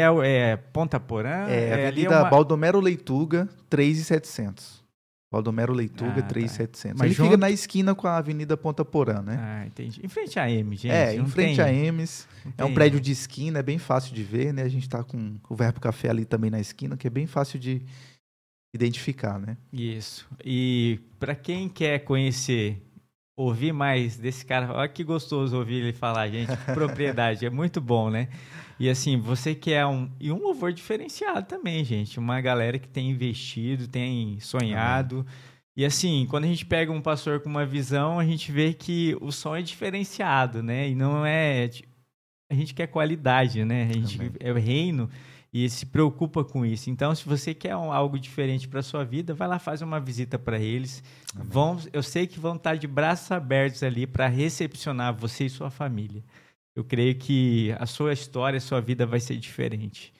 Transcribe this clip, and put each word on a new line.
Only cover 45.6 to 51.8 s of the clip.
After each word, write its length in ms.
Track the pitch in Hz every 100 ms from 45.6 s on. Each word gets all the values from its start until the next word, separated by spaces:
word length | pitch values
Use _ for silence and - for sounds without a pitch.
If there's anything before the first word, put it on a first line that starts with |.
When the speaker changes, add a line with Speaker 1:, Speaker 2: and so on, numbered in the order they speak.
| 123
Speaker 1:
se 160 | 120
preocupa 580 | 135 151 151 - 160 165
com 220 | 135 131
isso. 240 | 117 110 131
Então, 260 | 127 143
se 120 | 156 143
você 240 | 143 160
quer 240 | 160 180 185
um, 160 | 160
algo 260 | 143 143 139
diferente 480 | 131 - 135 131 131
pra 140 | 135
sua 220 | 135 151
vida, 300 | 123 139 170
vai 120 | 156 180
lá, 120 | 180
faz 240 | - 151
uma 180 | 160 156
visita 380 | 131 120 123 127
pra 200 | - 110
eles. 440 | 110 123 131 - - - -
Speaker 2:
Amém. 140 | 98 -
Speaker 1:
Vão, 280 | 131 156 175